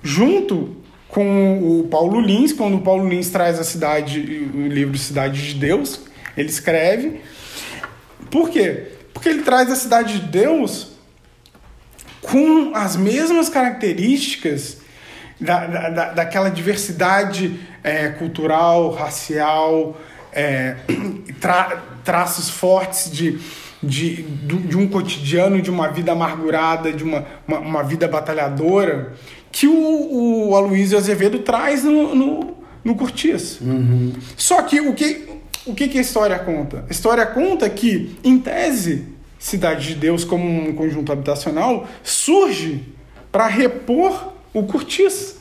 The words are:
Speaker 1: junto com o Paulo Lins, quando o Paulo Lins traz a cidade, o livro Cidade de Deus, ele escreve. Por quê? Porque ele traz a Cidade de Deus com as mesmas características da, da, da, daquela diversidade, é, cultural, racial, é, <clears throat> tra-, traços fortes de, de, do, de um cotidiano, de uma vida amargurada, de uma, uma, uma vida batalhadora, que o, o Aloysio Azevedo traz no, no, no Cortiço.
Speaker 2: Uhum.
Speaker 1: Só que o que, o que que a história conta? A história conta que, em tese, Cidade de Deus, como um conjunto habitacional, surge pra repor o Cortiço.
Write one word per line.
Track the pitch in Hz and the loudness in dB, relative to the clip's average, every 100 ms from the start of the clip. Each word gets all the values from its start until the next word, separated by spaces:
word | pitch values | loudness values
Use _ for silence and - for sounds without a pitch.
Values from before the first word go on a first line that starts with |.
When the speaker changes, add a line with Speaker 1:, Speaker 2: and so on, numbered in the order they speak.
Speaker 1:
junto | 156 147 254 392 - 175 - - - - - | -2 2 4 4 0 -4 -4 -10 -20 -20 -6
com | 208 196 196 196 190 170 165 | -2 2 4 4 2 2 0
o | 160 | 2
Paulo | 156 170 220 | 0 2 2
Lins, | 202 208 294 | 2 4 2
quando | - 208 185 | 2 0 0
o | |
Paulo | 185 190 190 | 2 2 2
Lins | 175 175 | 0 -2
traz | 190 175 165 | 0 0 0
a | |
cidade, | 165 170 151 151 147 147 143 156 139 | -4 -2 0 0 -2 -6 -6 -6 -6
o | 143 143 | -4 -2
livro | 143 139 135 | 0 0 -2
Cidade | - 143 139 139 - | -4 -4 -2 -4 -6
de | |
Deus, | 143 143 208 277 - - - - - | -4 0 0 -2 -10 -16 -18 -12 -6
ele | 151 | -6
escreve. | - - 165 170 220 294 311 - - - - - - - - - - - | -4 0 2 2 2 -2 -8 -16 -20 -16 -14 -14 -14 -14 -16 -20 -20 -2
Por | 294 330 | 0 2
quê? | 320 190 185 - - - | 2 2 0 -10 -20 -18
Porque | - 330 | -4 0
ele | 302 | 0
traz | 285 254 254 | 4 4 4
a | |
Cidade | 254 226 233 220 208 | 0 2 2 2 -4
de | 165 | -2
Deus | 175 262 320 214 - - - _ _ _ _ - _ - - - - - - | 2 4 2 0 -6 -12 -20 _ _ _ _ -20 _ -20 -20 -20 -20 -20 -16
com | - 262 311 320 285 | 0 4 6 6 4
as | 220 196 | -2 -2
mesmas | 170 196 254 330 339 330 | 0 0 2 2 2 2
características | 277 247 - 208 170 214 277 - - 165 139 - - - - - - - - | 0 0 0 -2 0 2 2 0 -4 -4 -4 -6 -14 -20 -20 -20 -20 -20 -8
da, | 156 175 170 | 0 0 0
da, | 170 165 | -4 -4
da, | 165 165 | -2 -2
daquela | 170 165 196 190 | -2 -2 0 -2
diversidade, | 170 170 202 - 170 185 196 196 170 180 - - - | 0 -2 -2 -4 -2 2 2 0 -2 -4 -4 -14 -8
é, | 151 156 151 | -4 -2 -2
cultural, | 147 165 - 156 156 170 170 160 | -4 -8 -4 0 4 6 4 2
racial, | 156 151 - - 151 151 156 160 160 156 156 - - - | -2 -6 -8 -6 0 2 2 2 2 0 -8 -18 -20 -8
é, | 143 147 131 127 127 - - 202 | -4 -2 -2 -4 -6 -4 -4 -4
<clears throat> | 196 - - | -8 -14 -6
tra-, | 175 180 180 170 - - | 0 0 0 -6 -10 -8
traços | - 175 180 - 147 | -2 0 -2 -4 -6
fortes | - 185 190 185 - 170 | -2 4 4 2 -6 -6
de, | 147 165 - - - - - | -2 -2 -2 -10 -16 -18 -8
de, | 147 135 170 170 | -4 -2 -2 -4
do, | 156 143 143 180 | -8 -8 -4 -2
de | 170 175 | 0 0
um | 196 | 2
cotidiano, | 202 - 143 143 170 190 190 | 0 -2 -6 -2 2 4 2
de | 180 | 0
uma | 175 156 | 0 -2
vida | 143 170 | -2 -2
amargurada, | 165 165 160 160 160 160 165 160 | 0 -2 -2 -2 2 2 0 -2
de | 151 | -4
uma, | 160 151 147 - - | -4 -4 -6 -14 -6
uma, | 151 | -6
uma | 151 156 | -2 -4
vida | 139 165 165 | -2 -2 0
batalhadora, | 156 151 156 143 139 160 196 190 135 123 - - - - | 0 -2 -2 -2 0 2 4 2 -2 -6 -14 -20 -20 -12
que | - 285 | 2 4
o, | 320 311 311 285 254 233 226 208 | 6 4 2 0 0 2 2 4
o | |
Aloysio | 196 196 196 196 208 | 4 4 2 4 2
Azevedo | 202 185 202 240 | 2 2 2 2
traz | - 233 277 285 | 0 0 2 2
no, | 294 302 302 | 4 4 4
no, | 262 269 311 - - - - | 2 2 -2 -6 -12 -18 -8
no | 233 | -4
Cortiço. | 233 247 - 311 - - - | -2 -2 0 0 0 -6 -6
Speaker 2:
Uhum. | 127 131 123 123 123 - - | -2 2 4 4 0 -4 -14
Speaker 1:
Só | - - 359 | -4 2 2
que | - 294 | 4 2
o | 294 | 2
que, | - 302 302 - - - - | 0 -2 -2 -10 -18 -14 -12
o | - | -10
que | 196 269 | -4 -2
que | 269 | 0
a | |
história | 247 226 208 180 | 0 2 2 0
conta? | 180 156 143 127 - | -2 -4 -4 -8 -8
A | |
história | - 220 233 | -2 2 2
conta | 220 247 359 339 208 | 2 0 0 2 0
que, | 202 233 180 170 - | 2 0 0 -4 -2
em | 254 254 | 4 4
tese, | - - 339 247 170 135 - - - - | 4 -2 -2 0 -2 -2 -6 -18 -20 -14
Cidade | - 196 170 147 143 | -6 0 0 0 -4
de | |
Deus, | 156 156 170 | -2 0 0
como | - 175 175 165 156 | 0 -2 0 -2 -2
um | |
conjunto | 151 160 151 147 | -2 -2 -2 -4
habitacional, | 139 139 143 170 151 233 233 - - | -4 -2 -2 -2 0 0 0 -4 -14
surge | - - - 370 359 160 160 135 - - - - - | -6 -2 4 4 4 2 -4 -6 -10 -20 -20 -20 -2
pra | 196 220 | 0 2
repor | 202 247 - - 254 381 - - - - | 2 2 0 0 2 2 0 -10 -18 -6
o | 214 | -4
Cortiço. | 196 294 - - 392 - - - | -2 -4 -4 2 2 2 -10 -14